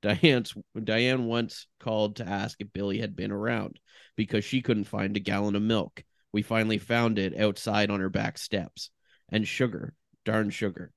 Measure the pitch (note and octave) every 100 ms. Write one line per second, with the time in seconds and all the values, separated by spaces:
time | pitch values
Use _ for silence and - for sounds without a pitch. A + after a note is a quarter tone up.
0 | G#2 G#2+ E3 C3 A2 - - - A2 A2
1 | B2 B2+ A#2 A#2 A#2 - - _ - G#2+
2 | G#2+ G#2 F#2 G2 G2+ - G2+ - G2+ G2+
3 | A2 G2 G2+ G2+ G#2+ A#2 G2+ - _ -
4 | - - A2 A2 G#2 C3 B2 A2 G2 G#2+
5 | G2 G2+ G2+ G2+ G#2 G2+ G#2+ A2+ E2+ -
6 | - _ _ G#2 G#2+ A2+ A2 A2 - A#2
7 | A#2 G#2+ F#2+ - G#2+ G2 - G#2 G#2 G2+
8 | F#2+ F#2 A2 - - G#2 - - - _
9 | _ _ _ A2 G#2+ - B2+ G2+ - -
10 | _ _ - A2 G#2+ F#2 G#2 E2+ F2